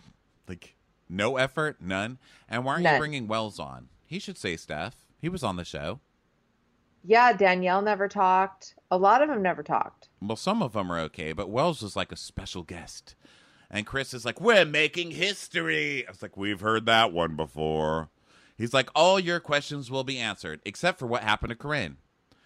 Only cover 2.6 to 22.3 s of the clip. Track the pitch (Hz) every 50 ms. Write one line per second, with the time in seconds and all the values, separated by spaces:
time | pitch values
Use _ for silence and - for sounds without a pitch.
2.6 | 127 135 143 165 175 165 147 135 151 151 147 135 117 104 110 113 110 107 95 -
3.6 | 80 67 65 64 62 - _ _ _ - 151 196 - 214 180 - - 98 82 78
4.6 | - - 78 76 82 110 - _ _ _ _ - - 165 185 180 135 107 92 87
5.6 | 85 - - 76 71 82 104 143 _ _ _ _ _ _ _ _ _ _ _ _
6.6 | _ _ _ _ _ _ _ _ - 175 220 233 247 247 226 185 202 185 180 185
7.6 | 180 180 180 196 202 214 208 190 202 196 - 202 190 185 185 185 190 196 - _
8.6 | - - - _ _ - 185 185 190 196 220 254 294 302 277 214 190 180 165 147
9.6 | 147 - 151 107 - - - _ - _ _ - - 104 110 - - 185 208 233
10.6 | 190 123 98 107 95 90 87 85 80 76 - - 78 78 80 85 101 90 104 123
11.6 | 151 175 160 - 113 98 - 98 90 - 87 - - - - - 98 - - 92
12.6 | 82 - 90 85 78 - - - _ - - _ _ - - _ _ _ _ _
13.6 | _ _ - 104 107 - 123 135 131 - - 123 110 123 117 - 170 233 233 196
14.6 | 170 151 147 151 156 147 - 175 170 170 147 147 180 202 196 - - - - 175
15.6 | 165 160 160 156 151 147 143 131 117 - 101 - 110 95 - 98 98 104 104 90
16.6 | 98 107 113 113 113 113 113 113 117 107 85 85 85 82 80 76 80 78 - 76
17.6 | 78 78 78 78 78 78 78 80 78 76 _ _ _ _ _ _ _ _ _ -
18.6 | 113 120 - 131 127 - - 151 165 185 190 196 185 170 175 170 - - 147 143
19.6 | 139 - 147 143 135 117 131 135 131 135 135 127 117 110 98 - - 85 78 76
20.6 | - 104 - - - 180 175 - 135 117 117 123 104 107 107 - - 117 117 -
21.6 | - 147 151 143 104 76 67 - _ _ _ _ _ _